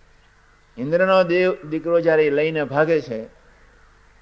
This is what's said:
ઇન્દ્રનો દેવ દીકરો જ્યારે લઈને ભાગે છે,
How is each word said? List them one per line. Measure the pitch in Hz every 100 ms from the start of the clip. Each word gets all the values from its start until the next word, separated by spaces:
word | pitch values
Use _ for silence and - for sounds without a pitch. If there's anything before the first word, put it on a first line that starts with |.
| _ _ _ _ _ _ _ -
ઇન્દ્રનો | 135 175 190 190
દેવ | 175 175 185 - 151
દીકરો | 156 160 170
જ્યારે | 165 156 151
લઈને | 143 160 156
ભાગે | 135 139 160 160
છે, | 131 110 113 _ _ _ _ _ _ _ _ _